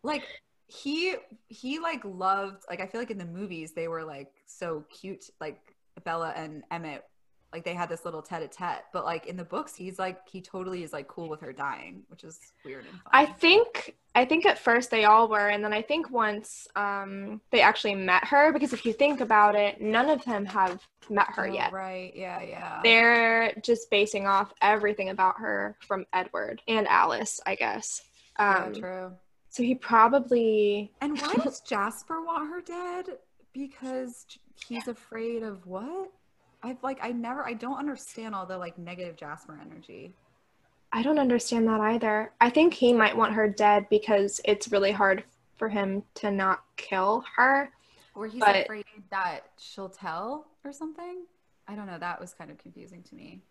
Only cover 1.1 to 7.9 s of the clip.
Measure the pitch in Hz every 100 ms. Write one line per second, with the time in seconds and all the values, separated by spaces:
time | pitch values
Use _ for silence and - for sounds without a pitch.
1.1 | 339 - 220 _ 220 254 302 330 294 202
2.1 | 185 185 196 196 190 - 175 190 226 233
3.1 | 202 170 175 202 170 156 170 165 165 160
4.1 | 139 139 _ _ - 175 156 147 - 190
5.1 | 196 - _ 156 143 _ _ _ - 175
6.1 | 165 165 - 160 151 - 170 160 139 -
7.1 | _ _ _ _ 165 170 175 175